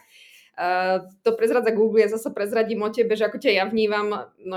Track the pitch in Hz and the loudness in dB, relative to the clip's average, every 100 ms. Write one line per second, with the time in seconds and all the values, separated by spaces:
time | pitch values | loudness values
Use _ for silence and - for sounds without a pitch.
0 | _ - - - _ - 175 185 185 185 | _ -20 -20 -20 _ -6 -2 0 0 -2
1 | 185 - 226 226 226 240 226 220 220 220 | -4 -4 -2 0 2 2 2 2 4 4
2 | 208 220 - - 202 226 214 220 208 233 | 2 0 -6 -6 -2 0 0 -2 -2 -2
3 | 226 214 208 208 277 196 196 220 214 208 | 0 0 -2 0 0 2 2 0 0 0
4 | 208 208 120 _ 185 | -2 -6 -8 _ -10